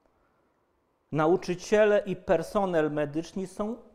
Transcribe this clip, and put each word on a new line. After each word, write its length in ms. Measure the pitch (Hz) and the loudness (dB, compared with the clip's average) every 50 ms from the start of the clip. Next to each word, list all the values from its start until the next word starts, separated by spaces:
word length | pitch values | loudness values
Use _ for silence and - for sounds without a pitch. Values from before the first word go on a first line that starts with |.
| _ _ _ _ _ _ _ _ _ _ _ _ _ _ _ _ _ _ _ _ _ - | _ _ _ _ _ _ _ _ _ _ _ _ _ _ _ _ _ _ _ _ _ -6
nauczyciele 920 | 139 151 156 160 185 180 - - 175 175 - - 214 208 214 208 208 202 - | -2 0 2 2 2 2 0 -4 -6 -6 -2 2 4 4 6 6 4 2 0
i 100 | 190 175 | -2 -6
personel 760 | 180 - - 185 - 165 - - 208 196 185 175 160 151 151 | -4 -2 0 0 0 0 -2 -2 -2 0 0 0 0 0 0
medyczny 560 | 147 151 151 143 143 160 165 - - 196 190 | 0 -2 -4 -4 -4 -6 -8 -6 -8 -8 -8
są 280 | 180 - - 208 214 240 - - - | -8 -8 -8 -8 -8 -8 -12 -16 -20